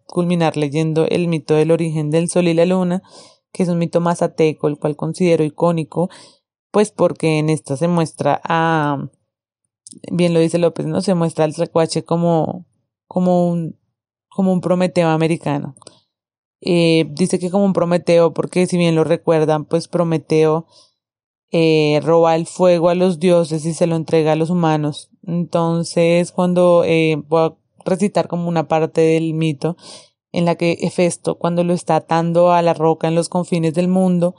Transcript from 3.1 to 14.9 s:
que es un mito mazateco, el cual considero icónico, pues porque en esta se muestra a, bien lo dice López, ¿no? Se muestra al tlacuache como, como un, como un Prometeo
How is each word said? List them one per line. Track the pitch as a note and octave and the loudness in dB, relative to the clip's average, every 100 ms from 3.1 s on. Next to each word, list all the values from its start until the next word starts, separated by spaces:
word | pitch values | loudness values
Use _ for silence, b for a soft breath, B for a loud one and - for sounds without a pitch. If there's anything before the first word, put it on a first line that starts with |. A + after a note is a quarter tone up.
| B B B _ | B B B _
que | - | -4
es | F3+ | -2
un | F3 | -2
mito | E3 E3+ | -2 0
mazateco, | E3+ E3+ F3 - D#3+ D3+ D3+ | 0 0 -2 0 0 0 -4
el | D3 | -2
cual | D3+ D3 | -4 -4
considero | D#3+ - F3+ D#3+ | -6 -2 0 2
icónico, | D3+ - E3+ E3+ D3+ - F3+ B B B _ _ _ | 0 0 -2 0 -4 -4 -6 B B B _ _ _
pues | G#3 G#3+ | -2 0
porque | - F3 - D#3+ D#3 | 0 -2 0 -2 0
en | D#3 | 0
esta | D#3 - C#3 | -2 -4 -4
se | E3+ | 0
muestra | E3+ D#3+ - D3 C#3 | 0 -2 -2 -2 -2
a, | - E3 E3 D#3+ D3 C#3 C#3+ - _ _ _ _ _ _ - - - | -2 0 0 0 -2 -4 -8 -16 _ _ _ _ _ _ -20 -20 -8
bien | F3 F3 | -2 0
lo | E3+ | 2
dice | E3 E3+ | 2 2
López, | E3 D#3 | 0 -2
¿no? | D3 E3+ | -4 -4
Se | F#3+ | -2
muestra | F3 E3 - D#3 | 0 0 0 -2
al | |
tlacuache | D3+ E3 E3+ D#3+ E3 | -2 -2 0 -2 -2
como, | - E3+ E3+ E3 - F3+ - _ _ _ - | -4 -2 0 0 -2 -6 -16 _ _ _ -10
como | F#3 F3+ F3+ F3 | -2 2 2 0
un, | E3+ D#3+ - _ _ _ _ _ | -2 -6 -12 _ _ _ _ _
como | - F#3+ | -2 0
un | F#3 | 0
Prometeo | E3+ F3+ F#3 | 0 0 0